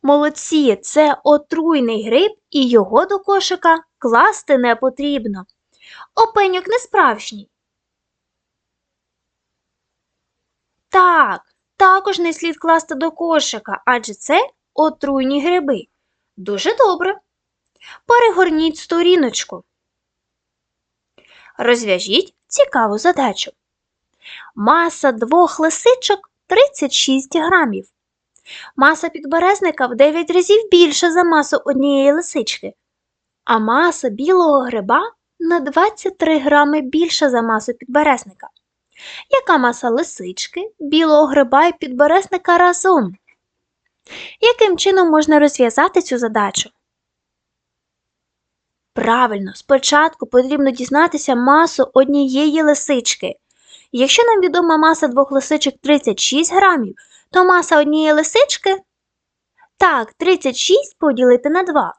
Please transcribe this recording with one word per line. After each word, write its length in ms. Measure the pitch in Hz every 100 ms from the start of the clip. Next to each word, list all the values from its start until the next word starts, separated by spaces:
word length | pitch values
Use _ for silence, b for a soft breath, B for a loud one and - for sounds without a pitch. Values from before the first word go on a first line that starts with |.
Молодці, 720 | 277 285 294 302 - 311 277 196
це 400 | - 294 302 -
отруйний 800 | - 294 294 320 320 311 240 220 220
гриб, 260 | 233 415 427 _
і 180 | 294 262
його 380 | 240 185 220 381
до 120 | 403
кошика 680 | 392 392 - 370 339 330 _ _
класти 600 | 240 233 370 427 - 269
не 180 | 247 233
потрібно. 720 | 262 254 285 277 220 190 185 _ _ B B B B
Опеньок 540 | - 440 440 392 370 370
несправжній. 840 | 466 494 403 302 220 - 214 202 _ _ _ _ _ _ _ _ _ _ _ _ _ _ _ _ _ _ _ _ _ _ _ _ _ _ _ _ _ _ _ _ _ _
Так, 680 | 381 359 339 247 185 _ _ _ _
також 420 | 381 381 392 381
не 140 | 339
слід 260 | 320 339 311
класти 360 | 330 330 320
до 160 | 285 330
кошика, 720 | 320 339 320 - 220 214 196 -
адже 280 | 247 220
це 340 | 202 - 320 539 _ _
отруйні 720 | - 311 311 277 277 262 285 294
гриби. 400 | 359 285 220 - _ _ _ _ -
Дуже 400 | 185 202 311 453
добре. 440 | 466 339 370 - _ _ _ _ _ _ B B _
Перегорніть 720 | 466 480 349 359 311 320 311
сторіночку. 840 | - 339 349 359 262 214 - 180 _ _ _ _ _ _ _ _ _ _ _ _ _ _ _ _ b b b -
Розв'яжіть 760 | 233 240 220 180 190 233 381 _ _
цікаву 520 | - 554 - 226 208
задачу. 540 | 339 349 254 190 - _ _ _ _ _ _ B B B B
Маса 580 | - 208 392 339 - 277
двох 480 | 226 226 330 349 -
лисичок — 680 | 320 320 - 508 - 392 _ _ _
тридцять 460 | 392 554 - 285
шість 440 | - - 269 269 339
грамів. 520 | 320 370 285 190 190 _ _ _ _ _ B B B -
Маса 320 | 277 311 330
підберезника 800 | 330 285 330 349 403 370 302 247
в 100 | 233
дев'ять 340 | 285 311 330
разів 380 | 349 359 427 427
більша 420 | 349 339 285 349
за 120 | 330
масу 360 | 349 320 285 294
однієї 480 | - 269 285 277 269
лисички, 640 | 302 349 302 220 - 196 _ _ _ _ _ _ _
а 140 | - 226
маса 500 | 220 254 349 - 262
білого 520 | 208 285 370 339 277
гриба 520 | 247 226 196 254 440 _ _ _
на 220 | 330 339
двадцять 580 | 277 285 403 440 392 381
три 200 | 320 311
грами 420 | 269 294 294 302
більша 500 | 262 311 339 - 294
за 120 | 247
масу 320 | 226 220 214
підберезника. 720 | 233 254 262 302 247 - _ - _ _ _ _ B B B B
Яка 300 | 539 523 320
маса 320 | 247 240 254
лисички, 840 | 233 339 - 180 190 - - 427 _
білого 480 | 294 311 320 302 302
гриба 400 | 277 262 277 339
і 120 | 339
підберезника 800 | 302 247 294 339 392 359 359 349
разом? 580 | 359 349 381 349 196 185 _ _ _ _ _ _ _ _ _ B B B
Яким 380 | 440 466 427 349
чином 320 | 392 381 349
можна 280 | 311 302 302
розв'язати 640 | 294 - 240 247 339 359
цю 160 | 359 247
задачу? 520 | 233 220 202 - - _ _ _ _ _ _ _ _ _ _ _ _ _ _ _ _ _ _ _ _ _ _
Правильно, 600 | - 226 233 247 208 190
спочатку 720 | - - 269 269 294 320 320 -
потрібно 440 | 247 254 285 277
дізнатися 640 | 247 247 277 339 302 -
масу 560 | 247 247 294 330 - 254
однієї 680 | - 262 285 269 262 302 302
лисички. 720 | 302 285 - 269 233 - 185 - _ b b b b
Якщо 320 | 240 269 -
нам 160 | 466 427
відома 360 | 359 349 339 311
маса 320 | 320 330 302
двох 240 | 247 277
лисичок 420 | 269 262 302 294 -
тридцять 380 | 262 294 247 208
шість 320 | - 269 330
грамів, 420 | 370 392 330 208 - b b b
то 120 | 359
маса 360 | 370 359 339 311
однієї 320 | 294 311 311
лисички, 680 | 302 311 453 571 - 392 381 _ _ _ _ _ _ _ _ b _
так, 360 | 370 285 220
тридцять 440 | _ 339 370 269 247
шість 420 | - 403 571 _
поділити 520 | 311 247 247 247 285
на 120 | 330
два. 320 | 359 302 185